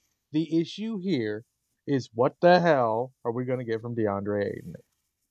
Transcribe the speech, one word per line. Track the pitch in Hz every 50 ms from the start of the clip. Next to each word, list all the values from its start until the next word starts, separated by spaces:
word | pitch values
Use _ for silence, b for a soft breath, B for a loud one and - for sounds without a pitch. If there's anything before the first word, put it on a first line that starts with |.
| _ _ _ _ _ _
the | 147 156 165 151 160 165
issue | 165 - - 196 214 226 226 190
here | 175 196 165 127 110 107 104 110 - _ _ _ _ _ _ _ -
is | - 143 131 127 - -
what | 113 127 143 - -
the | 175 175 180 175
hell | 170 170 151 135 120 113 110 113 127 131 _ _ -
are | 120
we | 113 123 127
gonna | 127 127 127 123
get | 113 113 110
from | 117 120 120
DeAndre | 117 107 101 98 101 98 104 104 101 101
Ayton? | 101 - - - - - - - _ _ _ _ _ _ _ _ _